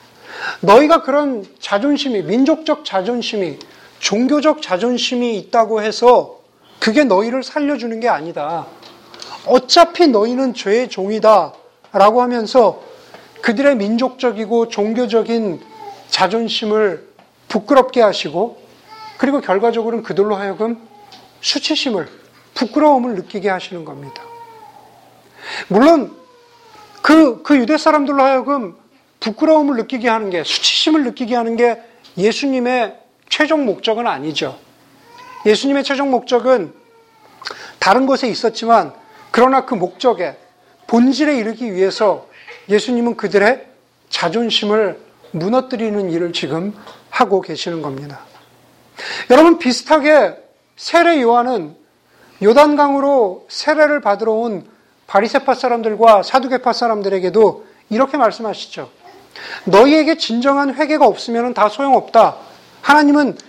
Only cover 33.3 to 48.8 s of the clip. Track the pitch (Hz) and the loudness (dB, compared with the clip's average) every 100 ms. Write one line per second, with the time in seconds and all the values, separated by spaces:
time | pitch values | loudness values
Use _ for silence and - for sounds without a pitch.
33.3 | - 302 311 247 175 - 220 233 143 151 | -2 0 0 -2 -4 -4 -2 -2 -4 -6
34.3 | 143 143 123 _ _ _ _ _ - - | -6 -8 -10 _ _ _ _ _ -20 -20
35.3 | - 208 208 277 277 269 269 285 247 - | -6 0 0 2 -2 -2 -4 0 -2 0
36.3 | 240 247 247 160 - _ _ _ _ _ | -2 2 0 -2 -12 _ _ _ _ _
37.3 | _ - - - - 185 233 269 262 254 | _ -18 -16 -20 -4 2 2 2 0 -2
38.3 | - 226 226 233 226 151 - - - - | -2 -4 -4 2 2 2 -10 -20 -20 -6
39.3 | - 254 262 254 214 180 - 254 202 160 | 2 4 2 0 -4 -4 -2 -2 0 -4
40.3 | - _ _ _ _ - 233 254 254 302 | -8 _ _ _ _ -2 2 4 2 0
41.3 | 269 214 226 240 180 190 - 214 143 - | 0 -4 -6 -8 -2 -2 2 0 0 -6
42.3 | - - - - 208 226 240 240 226 196 | -20 -20 -20 -2 -2 0 -2 -2 -4 -2
43.3 | 196 208 262 - _ _ _ _ - 175 | 2 2 0 -6 _ _ _ _ -6 -4
44.3 | 214 226 196 208 214 196 156 - _ _ | -2 -2 -2 0 0 0 -4 -18 _ _
45.3 | 156 185 254 254 233 226 208 185 165 175 | -6 -2 -2 -2 -6 -4 -4 -4 -4 -4
46.3 | 170 147 160 196 208 - - _ - 220 | -6 -6 -6 -6 -10 -20 -20 _ -2 0
47.3 | 190 185 156 180 165 151 135 143 135 - | 0 -2 -10 -8 -8 -8 -10 -14 -18 -20
48.3 | - _ _ _ _ | -20 _ _ _ _